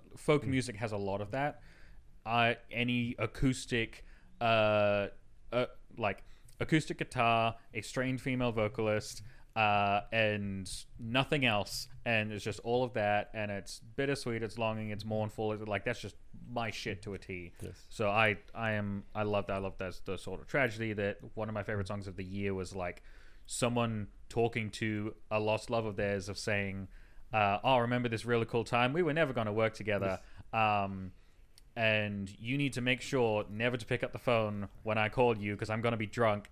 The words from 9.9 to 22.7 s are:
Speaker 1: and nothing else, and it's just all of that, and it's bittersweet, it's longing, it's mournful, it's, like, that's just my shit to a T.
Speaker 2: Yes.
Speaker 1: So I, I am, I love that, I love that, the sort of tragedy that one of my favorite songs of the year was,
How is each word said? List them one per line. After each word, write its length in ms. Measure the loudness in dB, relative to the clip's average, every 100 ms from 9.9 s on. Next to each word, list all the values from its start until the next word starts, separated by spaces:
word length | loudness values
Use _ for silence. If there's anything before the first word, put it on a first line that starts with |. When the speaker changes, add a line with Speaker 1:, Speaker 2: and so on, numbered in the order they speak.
| 2 2
Speaker 1:
and 580 | 2 4 2 -2 -4 -6 -10 -12 -10
nothing 480 | -2 0 2 2 4
else, 420 | 2 0 -6 -10 -6
and 260 | 0 0 0
it's 140 | -4
just 160 | -4 -4
all 200 | 0 2
of 80 | 2
that, 380 | 2 2 2 0
and 180 | -4 -4
it's 300 | -4 -8 -14
bittersweet, 640 | -10 -2 0 0 -2 -2
it's 160 | -4 -2
longing, 320 | -2 -2 -4
it's 160 | -4 -2
mournful, 460 | 0 -2 0 -2
it's, 140 | -2 -2
like, 180 | -2 0
that's 140 | -4
just 160 | -6 -12 -14 -14 -6
my 200 | -4 -2
shit 300 | -4 -4 -6
to 140 | -6
a 40 | -8
T. 340 | -8 -8 -10 -10
Speaker 2:
Yes. 240 | -10 -12 -12
Speaker 1:
So 220 | -2 2
I, 260 | 6 4 2 -6
I 180 | -4 -2
am, 320 | 0 0 -4 -6
I 80 | -4
love 240 | 0 0 0
that, 80 |
I 40 | -2
love 200 | -2 -4
that, 200 | -6 -6
the 140 | -6 -6
sort 220 | -6 -10
of 60 | -2
tragedy 460 | 0 0 0 -4
that 260 | 0 -2 -2 -10
one 140 | -6 -4
of 60 |
my 80 | -4
favorite 240 | -4 -4 -2
songs 180 | -4 -6
of 100 | -8
the 80 |
year 280 | -6 -2 -2
was, 220 | -2 -4